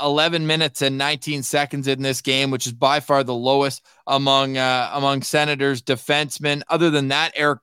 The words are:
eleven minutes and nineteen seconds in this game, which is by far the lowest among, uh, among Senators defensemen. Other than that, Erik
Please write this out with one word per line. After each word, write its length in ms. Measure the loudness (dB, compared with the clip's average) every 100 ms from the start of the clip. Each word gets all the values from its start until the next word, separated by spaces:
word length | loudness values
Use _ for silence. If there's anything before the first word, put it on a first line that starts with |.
eleven 420 | 0 2 2 2 0
minutes 360 | 0 -2 -2
and 160 | -2 0
nineteen 460 | -2 -4 -4 -6
seconds 440 | -2 0 0 -2 -2
in 140 | -2
this 180 | -2 -2
game, 320 | 0 0 0
which 140 | -2 -6
is 80 |
by 260 | 0 2 2
far 240 | 2 0
the 100 | 2
lowest 480 | -2 2 2 2 -4 -14 _ -2
among, 500 | 0 2 2 2 0
uh, 320 | 0 0 -2
among 280 | -2 0 0
Senators 600 | 0 0 0 0 0 -2
defensemen. 800 | -2 -2 0 0 -2 -4 -4 -4 -2
Other 220 | 0 2
than 180 | 2 0
that, 240 | 0 -2 0
Erik 220 | -2 -2